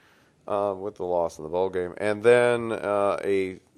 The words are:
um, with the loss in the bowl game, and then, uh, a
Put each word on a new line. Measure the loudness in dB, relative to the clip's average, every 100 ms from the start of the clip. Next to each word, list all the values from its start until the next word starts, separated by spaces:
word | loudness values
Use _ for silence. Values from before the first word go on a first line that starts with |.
| _ _ _ _ -6
um, | -2 -2 -4
with | -8 -8
the | -2
loss | 0 -2 -4
in |
the | -6
bowl | -2 -2
game, | -2 -6 -4
and | -2 2
then, | 6 6 6 2 -2
uh, | -4 0 2 2 0
a | 0 -2 -2 -8 _